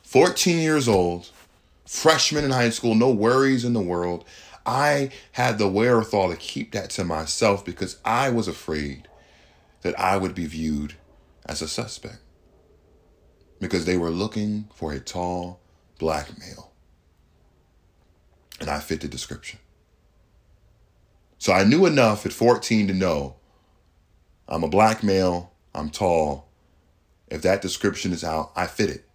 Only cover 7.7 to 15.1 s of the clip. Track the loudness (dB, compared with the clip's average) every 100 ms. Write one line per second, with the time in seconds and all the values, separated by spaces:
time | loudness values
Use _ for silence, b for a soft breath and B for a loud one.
7.7 | -8 -8 -6 -2 0 0 0 -2 -8 -6
8.7 | -6 -6 -10 -18 b b b b b b
9.7 | b -6 -2 0 0 -2 -4 -8 -4 -4
10.7 | -4 -6 -12 _ _ _ _ -12 -8 -8
11.7 | -8 -8 -12 -16 -18 _ _ _ _ _
12.7 | _ _ _ _ _ _ _ _ _ -4
13.7 | -2 0 0 0 -2 -4 -4 -4 -4 -8
14.7 | -10 -8 -8 -8